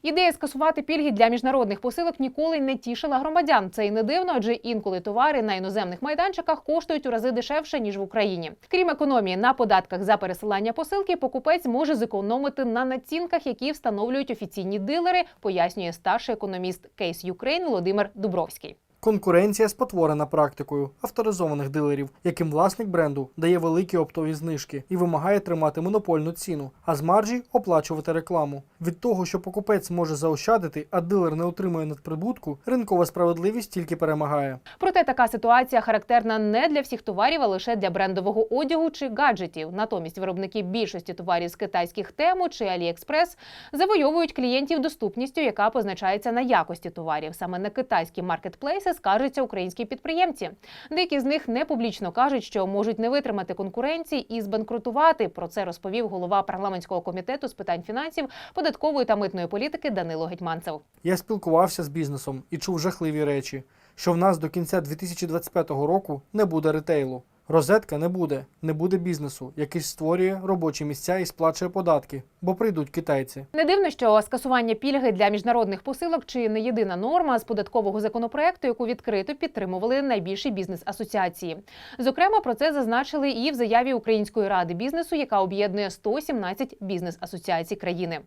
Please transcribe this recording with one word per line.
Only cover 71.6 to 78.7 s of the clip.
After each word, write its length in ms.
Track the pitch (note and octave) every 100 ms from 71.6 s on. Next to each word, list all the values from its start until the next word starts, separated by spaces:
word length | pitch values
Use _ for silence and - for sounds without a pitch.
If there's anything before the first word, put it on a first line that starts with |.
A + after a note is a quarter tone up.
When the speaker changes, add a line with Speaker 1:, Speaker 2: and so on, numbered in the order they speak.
| F3+
Speaker 2:
податки, 540 | F#3 F3 D3+ - C#3 - _
бо 140 | F3+ F#3
прийдуть 340 | A3+ E3 D3
китайці. 560 | - D#3+ C#3 C3 - C#3
Speaker 1:
Не 100 | D4+
дивно, 260 | D#4+ G4 F#4
що 320 | - A#3 G#3+
скасування 540 | G#3 B3 C4 B3+ A#3 A3
пільги 360 | C4+ C#4 B3+
для 180 | F#3 G#3
міжнародних 520 | G#3 G#3 A#3+ G#3 F#3+
посилок 440 | - C4+ E4+ E4 -
чи 240 | B3+ A3+
не 100 | G#3+
єдина 360 | A3+ A#3 G3 F3+
норма 440 | A3 E4+ D#4+ A#3+
з 40 |
податкового 560 | A3+ G#3+ G3+ A#3+ G3+ G#3
законопроекту, 680 | G#3+ A#3 A#3 C#4+ D#4+ F4+
яку 180 | C4+